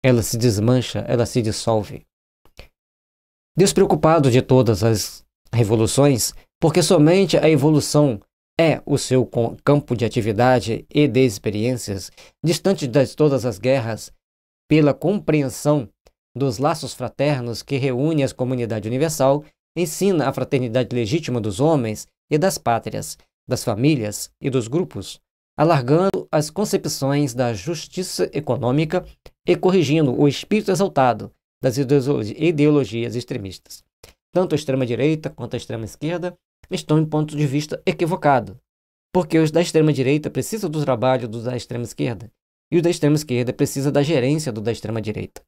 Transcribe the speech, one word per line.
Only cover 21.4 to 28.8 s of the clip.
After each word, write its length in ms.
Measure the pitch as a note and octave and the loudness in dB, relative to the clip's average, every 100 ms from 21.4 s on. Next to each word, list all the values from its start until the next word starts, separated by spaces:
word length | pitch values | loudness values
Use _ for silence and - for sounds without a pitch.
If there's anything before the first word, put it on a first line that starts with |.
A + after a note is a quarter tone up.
dos 180 | G#2+ F#2 | -4 0
homens, 480 | D3+ D#3 A2+ G#2+ - _ _ | 2 2 0 -8 -14 _ _
e 80 | D#3 | 0
das 200 | F#3+ - | 0 0
pátrias, 600 | - A2+ A2 G#2+ - - _ _ - | -2 -2 -2 -8 -10 -14 _ _ -6
das 160 | A#2+ | -4
famílias 680 | - G#2 C#3 D3 G#2 G2 - _ | -2 0 0 0 -2 -8 -12 _
e 80 | C#3 | -4
dos 180 | C3 A2 | -2 -2
grupos, 520 | D3+ F#3 G2+ F#2 - _ _ _ - | -4 -4 -8 -12 -16 _ _ _ 0
alargando 680 | D#3 D3+ B2 D#3 F#3+ F#3+ - | 2 2 2 2 2 -2 -2
as 180 | D#3 D3 | -2 -2
concepções 840 | - G#3+ F#3+ D#3 - C3+ C#3+ C#3+ | -4 -2 -2 -4 -4 -2 0 -2
da 200 | A#2+ B2 | -2 -2
justiça 760 | G#2+ D#3+ E3 - - F3+ - F3+ | -4 -6 -8 -8 -10 -8 -4 -4
econômica 720 | C#3+ D3 A#2+ A#2 C#3+ | -4 -4 -2 0 0